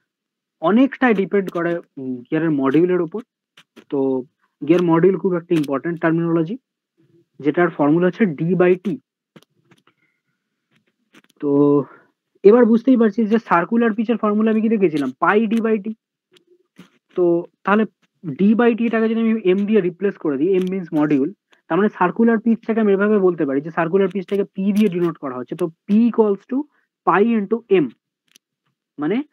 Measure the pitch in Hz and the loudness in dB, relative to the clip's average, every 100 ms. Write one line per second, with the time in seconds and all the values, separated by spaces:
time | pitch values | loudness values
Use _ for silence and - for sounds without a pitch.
0 | _ _ _ _ _ _ 160 220 269 - | _ _ _ _ _ _ 0 2 2 2
1 | 254 196 190 202 180 175 170 170 - - | 0 0 0 -2 -4 -6 -4 -6 -10 -12
2 | 131 123 - 156 165 143 135 143 180 180 | -10 -10 -6 -2 0 0 2 2 2 0
3 | 170 214 - _ _ _ _ _ _ 143 | -2 -8 -14 _ _ _ _ _ _ -4
4 | 135 131 127 _ _ _ 139 175 175 165 | -2 -2 -6 _ _ _ 0 2 4 4
5 | 180 185 190 175 170 170 143 135 170 170 | 2 2 -2 -4 -2 -2 -2 -4 -6 -4
6 | 165 165 170 165 160 254 _ _ _ _ | -2 0 0 0 -2 -8 _ _ _ _
7 | _ _ _ - 143 147 175 160 143 165 | _ _ _ -4 -2 0 -2 0 0 2
8 | 180 - 220 139 160 180 180 180 202 143 | 0 0 -2 -2 -2 2 2 2 -2 -8
9 | _ _ _ - _ _ _ _ _ _ | _ _ _ -20 _ _ _ _ _ _
10 | _ _ _ _ _ _ _ _ _ _ | _ _ _ _ _ _ _ _ _ _
11 | _ _ _ _ 143 143 143 143 135 - | _ _ _ _ 0 2 4 2 -2 -14
12 | _ _ _ _ 190 240 226 233 254 254 | _ _ _ _ 6 6 6 4 4 2
13 | 226 202 214 226 - 175 175 233 233 208 | 2 0 0 -2 0 0 0 0 0 -2
14 | 226 220 214 208 220 220 220 220 185 151 | -2 -2 0 0 0 0 0 0 0 0
15 | 131 - 175 208 226 226 220 220 202 220 | -4 -2 0 0 0 -2 -2 -4 -6 -14
16 | _ _ _ _ _ _ _ _ - _ | _ _ _ _ _ _ _ _ -20 _
17 | _ - 175 170 175 _ - 208 214 _ | _ -2 0 0 -4 _ -2 0 0 _
18 | _ _ 170 131 196 220 240 226 226 226 | _ _ -12 0 2 4 2 0 -2 -2
19 | 220 226 226 220 185 190 202 220 180 165 | -2 -2 -2 0 0 0 2 0 0 -4
20 | 196 190 160 135 170 185 185 190 165 156 | -6 -4 -6 -2 0 0 -2 -6 -4 -2
21 | 151 143 151 202 _ _ _ 165 208 - | 0 0 -2 -8 _ _ _ -2 -2 0
22 | 180 180 233 226 233 220 - 220 208 196 | -2 2 0 2 0 -2 -2 -2 0 2
23 | 208 214 185 170 143 135 160 165 165 196 | 2 2 2 0 -2 -4 -4 -6 -2 0
24 | 190 196 180 202 196 - 190 202 214 175 | -2 -4 -6 -6 -6 -4 -4 0 -2 0
25 | 175 160 139 127 123 165 175 - - 208 | -4 -4 -10 -10 -10 -6 -8 -8 -2 0
26 | 233 226 214 196 _ 254 302 _ _ _ | 2 2 0 0 _ -8 -8 _ _ _
27 | - 170 233 226 190 233 - 190 127 - | 0 2 2 0 -2 -6 0 0 0 -6
28 | _ _ _ _ _ _ _ _ _ - | _ _ _ _ _ _ _ _ _ -8
29 | 151 226 294 | -4 -4 -6